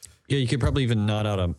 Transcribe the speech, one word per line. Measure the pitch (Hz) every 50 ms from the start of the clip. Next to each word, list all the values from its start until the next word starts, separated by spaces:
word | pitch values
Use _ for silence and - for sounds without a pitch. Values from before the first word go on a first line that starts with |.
| - - - _ _
Yeah, | - 143
you | 143 127
could | 117 127 120
probably | 113 104 - 143 131
even | 117 117 107 104
not | 107 107 107 104
out | 107 101 95
a, | 90 87 82